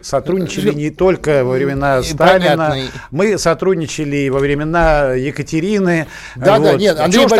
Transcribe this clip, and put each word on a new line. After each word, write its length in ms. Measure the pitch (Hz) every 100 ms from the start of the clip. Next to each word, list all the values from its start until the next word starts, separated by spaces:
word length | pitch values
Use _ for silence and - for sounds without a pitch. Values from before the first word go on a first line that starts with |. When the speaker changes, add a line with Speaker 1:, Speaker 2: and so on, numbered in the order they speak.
Speaker 1:
сотрудничали 720 | - 135 139 185 175 - 143
Speaker 2:
Э, 20 |
Speaker 1:
не 160 | 147 151
только 560 | 151 185 170 151 143 127
во 80 |
времена 460 | 131 139 139 139 131
Speaker 2:
и 40 |
Speaker 1:
Сталина, 640 | 127 151 143 160 175 147 156
Speaker 2:
понятно. 80 | 135 131 131 -
Speaker 1:
мы 260 | 143 214 175
сотрудничали 800 | 165 160 180 185 143 - 147 143
и 120 | 139
во 100 | 139
времена 760 | 139 143 156 170 160 147 139
Екатерины. 920 | 127 139 139 139 160 185 208 180 165 147 - - 123
Speaker 2:
Да, 220 | 185 214
да, 140 | 160
Speaker 1:
Вот. 80 | 143
Speaker 2:
нет, 160 | 202 156
Speaker 1:
Чего 80 | 160
Speaker 2:
Андрей 160 | 226 -
Speaker 1:
ж 20 |
там 0 | 226